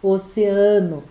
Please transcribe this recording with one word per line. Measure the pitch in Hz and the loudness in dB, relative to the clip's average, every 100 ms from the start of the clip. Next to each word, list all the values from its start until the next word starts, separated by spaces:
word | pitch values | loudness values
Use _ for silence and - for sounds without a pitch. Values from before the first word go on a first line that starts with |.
Oceano. | 196 190 185 - 208 202 202 208 180 151 - | 0 -2 -4 -2 0 2 2 2 0 -6 -14